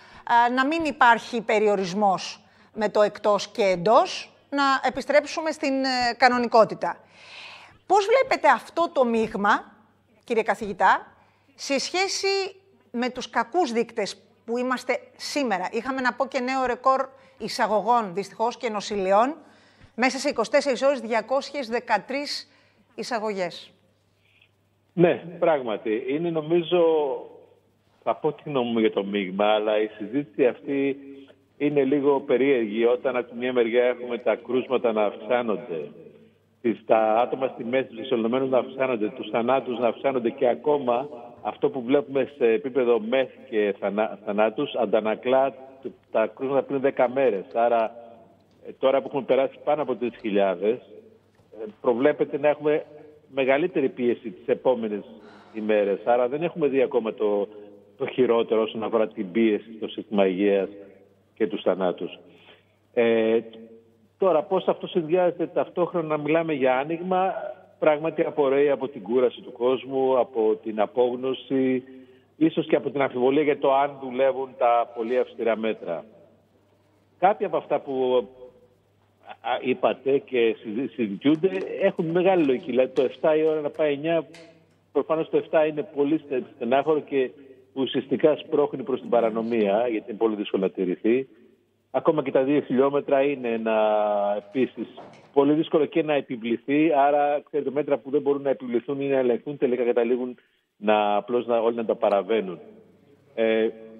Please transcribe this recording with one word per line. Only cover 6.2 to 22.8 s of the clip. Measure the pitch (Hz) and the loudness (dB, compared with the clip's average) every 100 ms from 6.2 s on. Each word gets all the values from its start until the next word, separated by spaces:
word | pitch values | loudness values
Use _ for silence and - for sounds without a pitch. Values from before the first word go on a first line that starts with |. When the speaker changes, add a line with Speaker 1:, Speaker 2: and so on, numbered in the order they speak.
| 254 247 240 233 214 170 175 165 _ - - - - - - - - | 4 4 4 4 4 2 -6 -8 _ -20 -20 -20 -20 -20 -20 -18 2
Speaker 1:
Πώς | 381 403 | 2 6
βλέπετε | 523 523 349 302 | 4 4 2 4
αυτό | 233 - - 339 | 4 2 -2 0
το | 339 247 | 2 2
μείγμα, | 233 220 208 202 226 - - _ _ _ _ | 2 0 0 2 0 -2 -20 _ _ _ _
κύριε | - 202 | -4 -2
καθηγητά, | 220 - 208 202 190 269 - _ _ _ _ - | 0 -2 -6 2 4 4 0 _ _ _ _ -14
σε | - 277 | -4 -4
σχέση | - 359 381 381 392 392 370 - _ _ _ | -2 -2 -2 -2 -2 -2 -4 -10 _ _ _
με | 240 247 | -6 -6
τους | 247 - | -6 -6
κακούς | 247 233 349 320 | -4 -2 0 0
δείκτες | 226 226 - 196 - _ _ - | 0 -4 -4 -6 -8 _ _ -6
που | 240 | -4
είμαστε | 247 254 - 247 - - | -2 -2 -2 -6 -6 -16
σήμερα; | - 302 262 190 - | -8 -4 0 -2 -2
Είχαμε, | 233 254 262 | -4 -4 -4
να | 254 | -2
πω, | 247 269 | -2 -4
και | 277 | -4
νέο | 247 269 254 | -2 -2 -2
ρεκόρ | 240 262 262 269 - - - | 0 2 2 0 -10 -20 -12
εισαγωγών, | 202 - 220 214 190 240 208 | -8 -2 0 2 2 2 2
δυστυχώς, | 170 190 - 226 233 | -4 -8 -4 -4 -2
και | 247 | -6
νοσηλειών. | 214 196 208 185 196 247 320 - _ _ _ - - | -6 -4 -4 2 4 4 -2 -14 _ _ _ -16 -2
Μέσα | 254 262 | -2 0
σε | 277 | -4
είκοσι | 247 214 | -2 0
τέσσερις | 285 277 247 | 0 0 0
ώρες, | 269 285 | 0 0
διακόσιες | 220 226 220 269 269 294 226 | -2 -4 -2 -2 -4 -8 -6
δεκατρείς | 233 226 214 185 262 285 - - _ _ _ | -6 -2 -2 -2 -6 -6 -8 -12 _ _ _